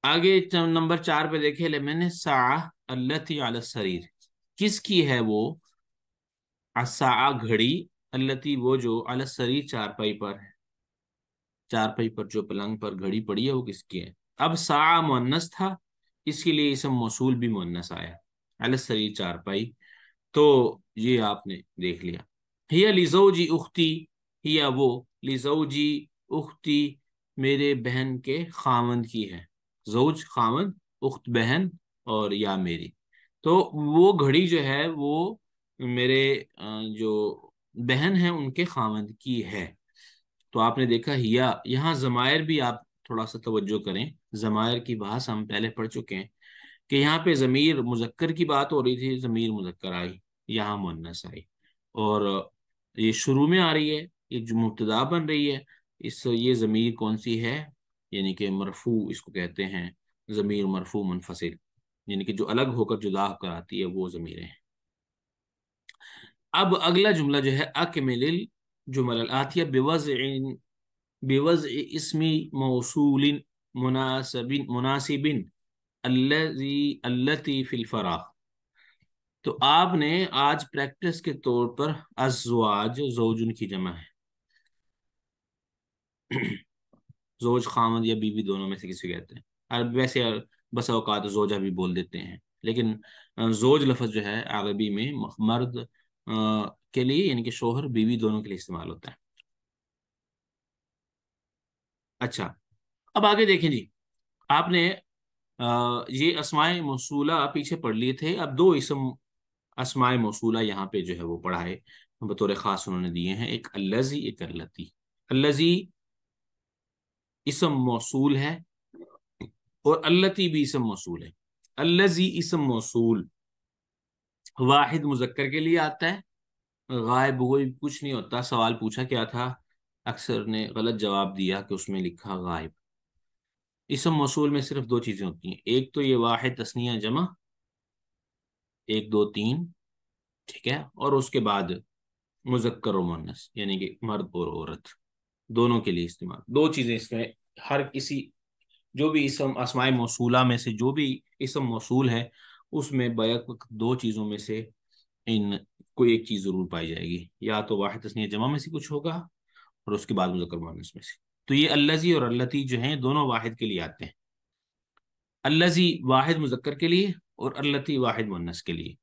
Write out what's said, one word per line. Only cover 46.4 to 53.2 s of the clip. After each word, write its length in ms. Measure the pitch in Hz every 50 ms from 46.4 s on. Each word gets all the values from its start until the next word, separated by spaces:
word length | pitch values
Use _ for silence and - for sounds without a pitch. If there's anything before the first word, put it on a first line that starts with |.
| _ - - - - - - _ _ _
कि 80 | 139 139
यहाँ 220 | 143 147 156 165
पे 160 | 160 180 165
ज़मीर 460 | 135 131 127 127 135 151 156 160 135
मुजक्कर 500 | 120 120 123 117 117 117 - - 165 165
की 140 | 160 160 175
बात 260 | 151 147 139 143 147
हो 100 | 160 143
रही 160 | 127 127 127 123
थी, 220 | 131 131 131 127
ज़मीर 320 | 123 117 113 113 113 113
मुजक्कर 420 | 107 104 95 90 87 _ - 95 90
आई, 280 | 90 90 90 92 90 _ _ _ _ _ -
यहाँ 280 | 110 110 104 104 104 104
मुअन्नस 460 | 98 87 82 80 82 85 85 - -
आई, 200 | 90 87 90 - _ _ _ _ _ _ _ _ _ _
और 560 | 110 107 104 107 104 101 101 98 95 - - _ _ _ _ _ _ _ _ _ -
ये 160 | 110 110 110
शुरू 340 | -